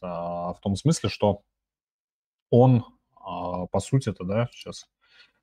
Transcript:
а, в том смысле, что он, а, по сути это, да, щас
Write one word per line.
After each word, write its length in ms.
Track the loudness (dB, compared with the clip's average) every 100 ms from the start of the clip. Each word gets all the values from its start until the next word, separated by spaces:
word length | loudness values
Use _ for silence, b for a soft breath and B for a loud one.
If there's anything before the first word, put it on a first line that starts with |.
а, 500 | -10 -8 -8 -6 -8
в 80 | -6
том 160 | -4 0
смысле, 320 | 2 2 -2
что 320 | 0 0 0 _ _ _ _ _ _ _ _ _ _ 2
он, 340 | 6 6 6 0 _ _
а, 520 | _ -14 -10 -8 -6 -4
по 120 | -4
сути 300 | 0 -2 -2
это, 140 | -8
да, 240 | -4 -2 -4
щас 340 | -6 -16 -16 -18 _ b b b b